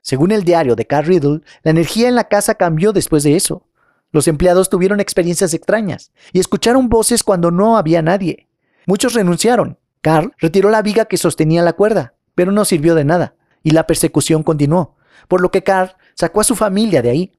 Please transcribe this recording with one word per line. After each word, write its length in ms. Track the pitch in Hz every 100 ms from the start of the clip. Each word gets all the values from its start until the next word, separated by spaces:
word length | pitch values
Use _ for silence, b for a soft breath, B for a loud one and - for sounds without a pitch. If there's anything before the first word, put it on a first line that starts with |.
Según 320 | - 131 165
el 120 | 214
diario 320 | 170 170 147 113
de 100 | 113
Carl 200 | 143 147
Riddle, 340 | 185 143 151 b b
la 80 | -
energía 380 | 160 165 214 240
en 60 |
la 100 | 247
casa 320 | 208 208 208 220
cambió 360 | 180 156 202
después 300 | 202 - 156
de 140 | 143 160
eso. 300 | - - _ _ _ _ _
Los 160 | 156 143
empleados 400 | 151 180 175 185
tuvieron 320 | 190 185 208
experiencias 540 | 196 - 170 175 185
extrañas 580 | 156 - 208 208 143 - b b
y 80 | 180
escucharon 480 | 185 202 220 254 254
voces 360 | 226 214 233
cuando 260 | - 190 170
no 280 | 175 208 226
había 240 | 160 165
nadie. 440 | 156 196 185 - _ _ _ _ -
Muchos 280 | 196 262
renunciaron. 640 | 233 185 170 220 240 165 - _ _
Carl 300 | 151 156 185 _
retiró 300 | 160 170 196
la 120 | 220
viga 240 | 208 202 220
que 100 | 180
sostenía 460 | 175 - 156 165
la 100 | 170
cuerda, 420 | 165 208 208 135 _ _
pero 180 | - 180
no 120 | 202
sirvió 300 | 202 175 156
de 100 | 165
nada, 300 | 143 175 143 _ _ _
y 80 | 156
la 160 | 156 160
persecución 560 | 160 160 147 - 156
continuó, 540 | 156 156 143 170 160 b b b b
por 140 | 180
lo 100 | 180
que 140 | 190
Carl 320 | 180 190 185 _ _
sacó 280 | - 170 208
a 20 |
su 100 | 214
familia 460 | 214 214 190 226 165
de 100 | 120
ahí. 220 | 131 185